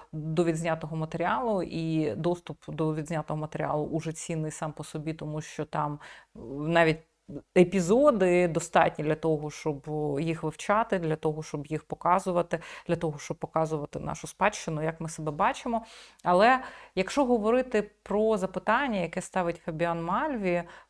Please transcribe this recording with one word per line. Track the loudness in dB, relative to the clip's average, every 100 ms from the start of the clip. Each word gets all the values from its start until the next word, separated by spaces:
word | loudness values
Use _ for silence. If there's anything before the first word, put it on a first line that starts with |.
| -12
до | -8 -2 2
відзнятого | 2 2 -2 -2 -4 -4
матеріалу, | -4 -2 0 0 0 0
і | -2 -2 0 2 0 0
доступ | -2 -2 -6 -12 -10
до | -2 -2 -2
відзнятого | -2 -4 -2 -4
матеріалу | -4 -4 -2 -2 -2
уже | -2 -4
цінний | -8 -6 -4 -4
сам | -6 -8
по | -8
собі, | -10 -6 -6
тому | -6 -6 -8
що | -8 -8 -4
там, | -2 -2 -4 -12 -20 _ -18
м, | -12 -6 2
навіть | 4 4 2 -6 _ -16 -14 2 4
епізоди | 6 4 4 6 6 6 4 6 4
достатні | 0 2 4 4 2 -2
для | 0
того, | 0 0 -2
щоб | -6 -6 -6 -6 -4 -2 -2
їх | -2 -2
вивчати, | -6 -6 0 0 2 -2
для | 0 -2
того, | -2 -4
щоб | -6 -8 -6
їх | -8
показувати, | -6 -4 2 2 2 -2 0 -4 -8 -12 -4
для | -2
того, | -2 -6
щоб | -10 -8
показувати | -4 -2 0 -2 -6 -8
нашу | -8 -8 -12
спадщину, | 0 0 0 -6 -4
як | -4 -4
ми | -10
себе | -6 -6
бачимо. | 0 0 0 -4 -4 -6 -16 -20 -6
Але | 2 6 8 6 0 -16 -6 -4
якщо | 0 2 4
говорити | 4 4 2 2 0 -2 _
про | -2 2 2 2
запитання, | 0 -2 0 2 2 0
яке | -2 -4
ставить | -4 -2 -2 -2 -6
Фабіан | -2 -2 0
Мальві, | -2 -2 -2 -2 0 0 -2 -14